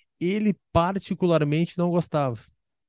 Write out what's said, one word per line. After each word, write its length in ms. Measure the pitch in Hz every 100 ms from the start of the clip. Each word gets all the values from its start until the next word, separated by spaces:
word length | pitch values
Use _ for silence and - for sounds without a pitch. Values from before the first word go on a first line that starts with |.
| _ _
Ele 340 | 175 208 214 - _
particularmente 1040 | 165 170 196 - 185 180 160 147 151 170 -
não 120 | 175
gostava. 500 | 175 - 151 135 113 - _ _ _